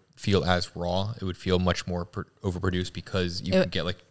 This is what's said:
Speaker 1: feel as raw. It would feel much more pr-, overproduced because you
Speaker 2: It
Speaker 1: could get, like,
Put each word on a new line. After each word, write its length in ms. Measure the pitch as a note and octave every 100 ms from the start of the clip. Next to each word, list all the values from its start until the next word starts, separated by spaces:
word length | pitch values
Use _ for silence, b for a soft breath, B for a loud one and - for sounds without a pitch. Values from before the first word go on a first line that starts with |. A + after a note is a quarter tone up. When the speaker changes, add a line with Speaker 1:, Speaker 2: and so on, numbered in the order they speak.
| _ -
Speaker 1:
feel 300 | - G2 D#2+
as 280 | F2+ - -
raw. 380 | F2 F#2 G2 A2
It 40 | F#2+
would 100 | F2+
feel 240 | - F2+
much 280 | F2+ F2 -
more 180 | F2 E2+
pr-, 160 | - - _
overproduced 520 | G2+ F2 F#2 F2+ F2+
because 480 | - - F#2+ F2+ E2+
you 120 | -
Speaker 2:
It 100 | F#2+
Speaker 1:
could 80 | F2+
get, 120 | F2 D#2+
like, 120 | F#2 -